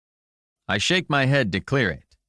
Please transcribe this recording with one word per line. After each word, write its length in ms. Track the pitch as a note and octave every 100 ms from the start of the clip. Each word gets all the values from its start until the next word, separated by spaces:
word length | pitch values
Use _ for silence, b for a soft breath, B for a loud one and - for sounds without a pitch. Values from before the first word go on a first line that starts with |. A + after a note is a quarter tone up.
| _ _ _ _ _ _ -
I 100 | G2+
shake 320 | - F3+ -
my 160 | C#3+ C3
head 260 | C#3+ A2+
to 80 | F#2+
clear 300 | - C#3 G#2+
it. 240 | D2 - _